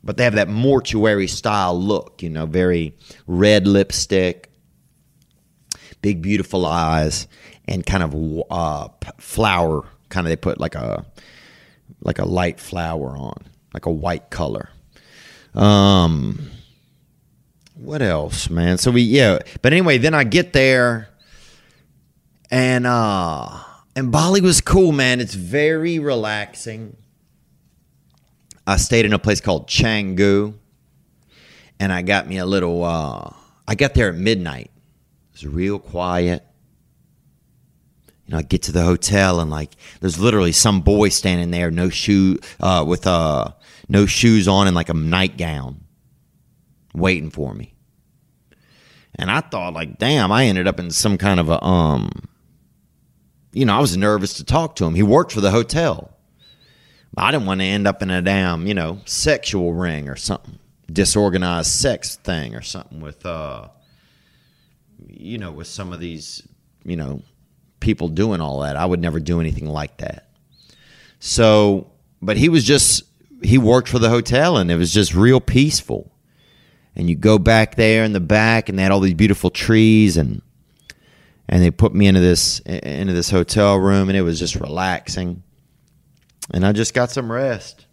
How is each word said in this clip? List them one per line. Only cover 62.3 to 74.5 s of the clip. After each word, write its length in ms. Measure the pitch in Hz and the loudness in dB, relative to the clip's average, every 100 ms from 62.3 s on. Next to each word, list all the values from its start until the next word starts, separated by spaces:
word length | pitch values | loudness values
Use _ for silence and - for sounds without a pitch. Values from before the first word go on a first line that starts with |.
| 85 64 57 | -6 -8 -12
or 60 | |
something 380 | 62 92 - 78 | -14 -16 -16 -18
with, 240 | 76 73 | -18 -14
uh, 440 | 90 82 73 62 55 _ _ _ _ _ _ _ _ _ _ _ _ _ - | -12 -10 -10 -14 -18 _ _ _ _ _ _ _ _ _ _ _ _ _ -20
you 320 | - 92 113 | -20 -14 -12
know, 140 | 92 | -12
with 160 | 73 80 | -14 -16
some 240 | - 92 | -14 -14
of 80 | 85 | -12
these, 420 | 85 80 71 - - _ _ _ | -12 -12 -14 -18 -20 _ _ _
you 120 | - 85 | -10 -8
know, 260 | 69 69 - _ _ _ _ _ | -8 -10 -14 _ _ _ _ _
people 300 | 113 107 85 | -2 -2 -4
doing 320 | 80 110 92 | -2 -2 -2
all 200 | 78 69 | -4 -6
that. 160 | 71 71 | -6 -4
I 80 | |
would 160 | 90 90 | -2 -2
never 200 | 85 78 | -2 -4
do 200 | 73 85 | -2 -2
anything 260 | 82 78 78 | -2 -4 -6
like 320 | 76 73 - | -8 -8 -10
that. 300 | - - _ _ _ _ _ _ _ _ _ _ | -12 -12 _ _ _ _ _ _ _ _ _ _
So, 720 | - - 113 107 104 98 - _ _ _ | -6 2 6 6 4 2 -4 _ _ _
but 160 | 92 104 | -4 2
he 120 | 151 | 4
was 160 | 165 | 4
just, 400 | 120 139 - - - _ _ - | 4 4 4 0 -6 _ _ -8
he 140 | - 127 | 2 4
worked 300 | 110 127 123 | 6 4 2
for 120 | 127 | 0
the 100 | 113 | 2
hotel, 460 | 120 117 123 165 | 0 0 0 2